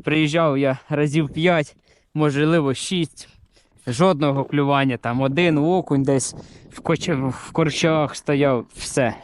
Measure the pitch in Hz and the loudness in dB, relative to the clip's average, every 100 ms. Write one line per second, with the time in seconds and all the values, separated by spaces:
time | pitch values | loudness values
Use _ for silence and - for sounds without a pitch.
0 | - 151 156 160 165 139 139 127 - 151 | -2 0 0 2 0 2 0 -2 -4 -2
1 | 147 147 147 - 170 170 147 - _ _ | 0 0 -2 0 0 2 -2 -8 _ _
2 | _ 151 151 139 156 170 143 127 - 185 | _ -2 0 2 2 2 0 -2 -4 -4
3 | 156 - - - _ _ _ _ - 117 | -4 -8 -20 -20 _ _ _ _ -6 2
4 | 185 160 147 139 135 143 139 139 135 120 | 2 4 0 0 -2 0 2 2 2 0
5 | 120 120 135 139 175 151 151 185 - 139 | -2 -2 0 2 2 2 2 0 0 0
6 | 135 135 - - - - - - - 165 | 2 0 -2 -10 -18 -20 -20 -10 -4 -2
7 | - 147 131 123 - - 160 - 165 160 | -2 -2 -2 -6 -8 -2 -2 0 0 2
8 | 147 - - 143 139 127 110 - - - | 0 -4 -2 2 2 2 -2 -12 -6 0
9 | 123 107 | 0 -2